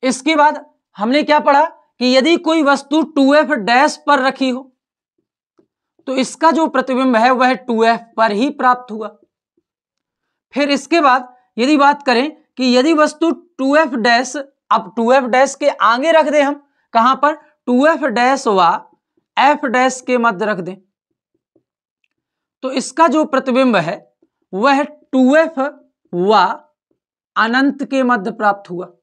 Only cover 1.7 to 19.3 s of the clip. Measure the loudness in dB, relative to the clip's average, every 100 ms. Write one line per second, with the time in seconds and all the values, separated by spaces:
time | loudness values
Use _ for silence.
1.7 | -4 _ _ 0 2 2 0 0 0 2
2.7 | 0 0 -2 -2 0 2 4 2 -2 0
3.7 | 2 2 -2 -2 0 0 -2 -4 -6 -10
4.7 | _ _ _ _ _ _ _ _ _ _
5.7 | _ _ _ -8 -6 -6 -2 0 0 0
6.7 | -2 -4 -2 0 2 2 2 0 -2 -4
7.7 | 0 0 0 -4 -2 -2 0 -4 -2 0
8.7 | 0 -4 -14 -14 -16 _ _ _ _ _
9.7 | _ _ _ _ _ _ _ _ -4 -2
10.7 | -2 -2 0 2 0 -2 _ _ -4 0
11.7 | 2 2 0 0 0 -2 -6 _ -4 0
12.7 | 2 2 2 0 0 -2 -4 -10 _ 0
13.7 | 0 0 -2 0 0 -2 -8 -14 _ _
14.7 | -4 -4 -4 2 2 2 0 0 0 -4
15.7 | 0 0 2 2 2 2 0 0 -4 _
16.7 | _ _ 0 0 2 0 -2 _ _ -2
17.7 | 2 2 0 -2 -2 0 0 0 2 2
18.7 | 0 -8 _ _ _ _